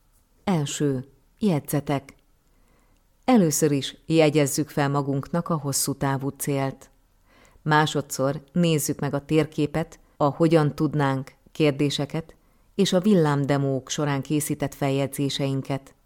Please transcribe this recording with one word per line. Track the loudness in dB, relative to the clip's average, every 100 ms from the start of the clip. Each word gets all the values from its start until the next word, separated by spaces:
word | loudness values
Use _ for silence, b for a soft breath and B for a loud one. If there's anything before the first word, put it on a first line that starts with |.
| _ _ _ _
Első. | -2 0 -2 -2 -2 -2 -6 _ _ _
Jegyzetek. | 0 0 0 -4 -2 -4 -6 -18 _ _ _ _ _ _ _ _ _ _ 2
Először | 4 4 2 0
is | 0 -4 -10 0
jegyezzük | 4 4 4 2 0 -4
fel | -2 -2
magunknak | 0 -2 -4 -4 -4 -4
a | -4
hosszú | -4 -4 -4
távú | -2 -2 -2 -4
célt. | -6 -4 -2 -4 -6 -16 _ _ _ b b b b
Másodszor | 0 2 2 0 -4 -2 -2 -2 -4
nézzük | 0 2 2 0 -4
meg | -4
a | -4 0
térképet, | 0 0 0 -2 -2 -6 -10 _ -2
a |
hogyan | -2 2 4 4 2 0
tudnánk | -2 0 0 -2 -6 -16 _
kérdéseket | -2 0 2 0 -2 -6 -8 -10 -16 _ _ _ -2
és | 0
a | 2
villámdemók | 4 4 4 2 0 0 0 -2 -4
során | -4 -2 -2
készített | -2 -4 -2 -4 -6
feljegyzéseinket. | -4 -2 0 -2 -2 -4 -2 -4 -4 -4 -8 -8 -20